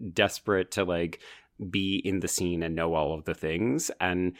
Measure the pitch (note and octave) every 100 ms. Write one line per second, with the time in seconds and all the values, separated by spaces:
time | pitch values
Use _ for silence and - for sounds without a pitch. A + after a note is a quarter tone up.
0 | G#2+ E2+ G2+ - - G2 F#2 - F#2 E2+
1 | E2+ - - - - - F#2+ G2 F#2+ G2
2 | - F#2+ F2 - F#2 E2+ E2 D#2+ E2 E2
3 | D2 D#2 D#2 D#2+ E2 E2 A2+ D3 - -
4 | F2+ F2+ F2+ F2